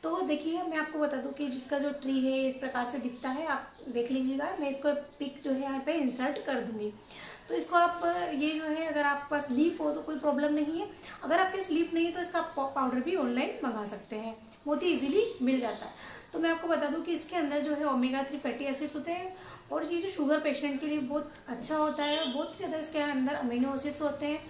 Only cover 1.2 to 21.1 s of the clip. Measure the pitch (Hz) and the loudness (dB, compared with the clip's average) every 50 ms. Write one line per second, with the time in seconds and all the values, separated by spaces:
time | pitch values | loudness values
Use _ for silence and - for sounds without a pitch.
1.2 | 233 269 262 - 294 277 247 262 - - 294 277 269 294 277 - - 262 269 269 | -4 -4 -4 -4 -4 -4 -4 -4 -4 -2 0 0 0 0 -2 -2 -2 0 2 4
2.2 | 254 262 262 269 269 262 254 - 269 262 - 247 240 233 - 285 240 247 - - | 4 4 4 4 2 0 0 -2 -6 -4 -2 -2 -2 -2 -2 -4 -4 -4 -6 -4
3.2 | - 269 254 277 330 320 277 - - - - - - 277 233 240 240 240 262 269 | -4 -4 -2 -2 -2 -2 -2 -2 -4 -8 -16 -16 -12 -4 -2 -2 0 0 0 0
4.2 | 262 254 269 269 294 330 381 - 302 277 269 269 - 294 285 285 - - - - | 0 0 0 0 -2 -2 -2 -2 -2 -2 -2 0 2 2 2 2 -2 -8 -8 -6
5.2 | 294 269 - - - 285 269 262 277 277 269 269 262 302 320 339 285 254 - - | -6 -6 -6 -6 -2 0 0 0 0 -2 -2 -2 0 0 0 2 2 2 2 2
6.2 | 254 277 294 - - - 269 240 214 190 220 214 208 208 208 - - - - - | 0 0 0 -2 -2 -2 -2 0 0 -2 -4 -2 -4 -4 -6 -6 -14 -16 -14 -14
7.2 | - - - - - - - 339 320 330 339 349 349 349 349 349 349 339 349 349 | -12 -14 -14 -16 -8 -2 -2 -2 -2 4 6 6 6 6 4 2 0 0 2 2
8.2 | 349 339 311 269 294 302 320 311 320 311 302 320 330 320 294 294 294 285 277 277 | 0 0 0 0 0 2 0 0 -2 -2 0 0 0 0 0 2 2 2 2 0
9.2 | - - 302 294 285 - 247 240 302 339 330 - 311 302 294 311 - - 311 277 | -2 -2 -2 -2 0 2 4 4 4 4 4 2 0 0 0 -2 -4 -4 -6 0
10.2 | - 302 277 247 294 294 294 294 302 285 320 330 415 403 - - - - - - | 2 2 2 4 4 4 4 2 2 0 0 -2 -4 -4 -8 -14 -16 -16 -14 -10
11.2 | - 254 311 359 381 370 381 392 381 - 320 320 339 - - 330 330 339 - 359 | -2 2 4 4 4 4 2 -2 -2 0 2 2 2 2 2 2 2 2 2 -2
12.2 | 349 339 - 339 320 - - - 269 269 - 285 262 254 240 254 247 330 359 359 | -4 -2 0 -2 -2 0 -2 -2 -2 0 0 0 0 2 2 0 0 2 2 2
13.2 | 277 240 240 247 277 381 - - - 254 226 220 208 208 214 196 - - - 214 | 2 2 2 2 0 0 -2 -2 -2 -2 -2 -2 -4 -4 -6 -8 -10 -8 -8 -6
14.2 | 220 226 220 - - - - - - 285 302 285 - 359 330 247 247 277 294 403 | -6 -6 -8 -10 -14 -20 -20 -10 -2 0 0 2 4 4 4 4 4 4 6 4
15.2 | 466 466 - - 262 247 262 262 240 220 202 - - - - - - - - - | 4 4 2 0 2 4 4 4 4 0 -2 -4 -8 -12 -12 -14 -16 -14 -14 -16
16.2 | - - - 330 320 330 330 330 330 339 330 302 294 294 269 330 330 - 349 302 | -16 -8 -4 0 2 2 2 2 2 0 2 2 2 0 0 -2 0 -2 -2 -2
17.2 | - - - 349 311 277 294 294 277 302 294 285 294 294 269 247 247 254 254 269 | -2 -4 -2 0 0 2 2 0 2 2 0 0 2 2 4 4 4 2 2 0
18.2 | 269 269 294 269 - 262 - - 269 277 262 262 294 294 - 302 262 330 339 359 | -2 -2 -4 -4 -4 -4 -4 -2 -2 -4 -2 -2 -4 -4 -4 -4 -4 -2 -2 -2
19.2 | 370 370 370 - - - - - - - 277 302 330 320 349 339 339 392 370 - | -4 -6 -8 -10 -14 -16 -16 -16 -10 -6 -4 -4 -2 0 -2 0 0 -2 0 0
20.2 | 294 269 302 302 302 302 262 - 294 285 277 269 311 302 302 302 269 247 | 2 4 4 4 4 2 0 0 0 -2 -2 -2 -2 -2 -2 -2 -2 0